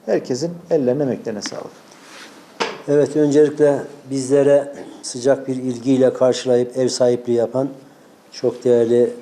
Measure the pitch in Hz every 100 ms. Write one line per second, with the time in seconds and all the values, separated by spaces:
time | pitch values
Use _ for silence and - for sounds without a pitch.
0 | - 107 - 123 170 175 - 160 123 139
1 | 135 104 117 104 - - - - - -
2 | - - - - - - - - - 147
3 | 131 151 147 143 147 151 147 135 - -
4 | 131 135 127 143 139 143 143 143 - -
5 | - 127 127 135 135 131 127 117 123 131
6 | 127 - 127 120 127 123 123 131 127 -
7 | 123 123 120 117 113 127 139 - - _
8 | _ _ _ - 123 117 127 120 117 120
9 | 117 -